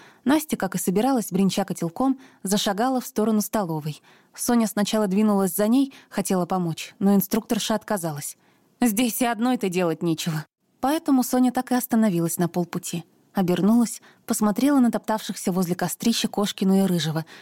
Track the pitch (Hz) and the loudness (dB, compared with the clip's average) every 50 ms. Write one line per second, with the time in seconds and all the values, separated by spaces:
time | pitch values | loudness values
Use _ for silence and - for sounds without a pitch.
0 | - - _ _ _ 240 285 311 - - - - - 185 - 185 - - 180 202 | -20 -20 _ _ _ 2 2 2 0 -2 -4 -4 -4 -4 -4 -2 -2 0 0 2
1 | 220 262 269 240 196 - 180 185 196 185 - - 196 - - - 175 165 - - | 2 2 0 0 -2 -2 0 2 2 2 2 0 -4 -4 -4 -4 -4 -6 -4 -2
2 | 254 269 262 262 - - _ _ - 190 196 208 - 220 196 190 233 262 262 254 | 0 0 0 -2 -6 -20 _ _ -4 -2 -2 0 0 -2 0 0 0 0 0 -2
3 | 233 - - - 214 226 220 214 202 - - 226 196 165 160 156 147 156 143 - | -4 -4 -2 0 0 2 2 0 0 0 -2 -2 -2 -2 -4 -4 -4 -6 -8 -8
4 | _ _ - _ _ _ _ - - - 240 233 226 202 - 208 208 - - 220 | _ _ -20 _ _ _ _ -8 -2 0 2 2 2 0 0 -2 -2 0 0 0
5 | 214 196 185 202 214 214 208 196 196 185 - - 208 214 233 269 277 269 - - | 0 2 2 2 2 2 2 2 2 0 0 0 2 2 4 2 2 0 -4 -18
6 | - _ - - 185 - 196 185 175 170 190 185 175 165 156 - - - - _ | -20 _ -6 -6 -2 0 0 0 0 0 0 -2 -2 -2 -4 -6 -10 -16 -6 _
7 | 202 196 202 196 185 - - 226 196 - 240 208 - - 220 208 - - 220 196 | 2 4 4 4 2 2 -2 -4 -2 -2 -4 -2 -2 -2 -4 -4 -2 -4 -4 -4
8 | 165 165 147 143 - - - _ _ _ _ _ _ _ _ _ 254 240 202 202 | -4 -6 -6 -6 -10 -12 -14 _ _ _ _ _ _ _ _ _ 0 0 2 0
9 | 254 233 - - 254 240 233 208 233 254 254 240 - 190 170 185 180 165 160 160 | -2 -2 0 -2 -2 -2 0 0 0 0 0 0 -2 -2 0 0 0 0 0 -2
10 | - 170 160 156 - 175 156 156 151 _ _ _ _ _ _ _ - 262 302 330 | -2 -2 -2 -2 -2 -4 -4 -6 -8 _ _ _ _ _ _ _ -2 -2 -2 0
11 | 330 - 277 254 240 - - 254 254 254 240 254 254 - 254 247 - - - 226 | 0 2 2 2 2 2 2 2 2 2 2 -2 -2 0 -2 -2 0 0 2 2
12 | 220 220 175 170 165 165 - - 180 165 - 180 170 - - 180 - - - 170 | 2 4 2 2 0 -2 0 -2 -2 0 0 -2 -4 -2 -6 -8 -8 -6 -10 -10
13 | - _ _ _ _ _ _ 208 185 170 180 175 - 202 226 240 233 - - - | -10 _ _ _ _ _ _ -2 0 2 2 2 4 4 4 4 2 2 -2 -12
14 | - - _ _ _ - 233 - 214 208 202 - 254 285 294 269 247 233 - 202 | -16 -20 _ _ _ -6 -2 0 0 0 2 2 2 4 4 4 4 4 2 -2
15 | - - 220 214 - - 196 - - 208 175 185 185 165 180 - 180 165 - - | -2 -2 -4 -4 -4 -8 -10 -4 -4 -2 0 0 0 0 0 -2 -2 -4 -4 -2
16 | - 233 226 - - 214 - - 208 196 - - 202 190 190 196 196 190 180 170 | 0 0 0 0 -2 -2 -2 -2 -2 -2 -2 -2 2 2 4 4 4 2 2 0
17 | 147 160 147 160 160 - - - | 0 -2 -4 -4 -6 -6 -16 -20